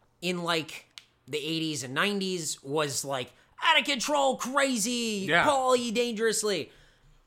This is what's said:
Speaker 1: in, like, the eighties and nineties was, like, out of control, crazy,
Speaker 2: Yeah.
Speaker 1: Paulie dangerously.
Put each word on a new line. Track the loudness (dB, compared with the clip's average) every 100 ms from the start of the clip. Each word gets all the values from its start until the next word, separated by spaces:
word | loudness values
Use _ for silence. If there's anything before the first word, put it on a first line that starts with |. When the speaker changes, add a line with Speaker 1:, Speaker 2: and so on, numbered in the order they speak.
| _ _
Speaker 1:
in, | -4 -4
like, | -2 -2 -2 -10 -18 -20 -20 _ -8
the | -6
eighties | -4 -2 -2 -4
and | -6
nineties | -2 0 0 -2 -4 -6 -8
was, | -4 -2 -2 -2
like, | -4 -4 -6 -12 _ -4
out | 2 2
of | 2
control, | -2 0 2 2 0
crazy, | 0 2 2 0 -2 -2 -2 -2 2
Speaker 2:
Yeah. | 4 4
Speaker 1:
Paulie | 4 4 4 2
dangerously. | 0 -2 0 0 0 0 -2 -4 -12 -20 _ _ _